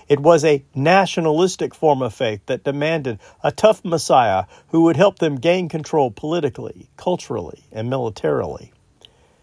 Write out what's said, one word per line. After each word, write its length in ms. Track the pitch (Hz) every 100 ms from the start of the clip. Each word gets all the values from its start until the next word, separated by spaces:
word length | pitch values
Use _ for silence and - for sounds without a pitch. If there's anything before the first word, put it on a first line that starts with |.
| -
It 120 | 143
was 260 | 160 165 160
a 180 | 143 - 135
nationalistic 1000 | 151 190 180 180 160 151 185 - 139
form 300 | - 156 135
of 100 | 120
faith 280 | - 117 104 -
that 180 | 127
demanded 540 | 143 143 151 165 131 104 - _
a 80 | 147
tough 320 | - 214 214
Messiah 640 | 180 165 - 135 113 95 - - _
who 160 | 160
would 140 | 165 151
help 200 | 202 -
them 200 | 160 135
gain 320 | 165 185 165
control 420 | 165 - 160 127
politically, 760 | - 151 175 135 - 113 - - -
culturally, 680 | 180 175 - 110 82 - _
and 180 | 110 120
militarily. 840 | 135 117 - 160 135 80 - - _ _ _ - _ _ _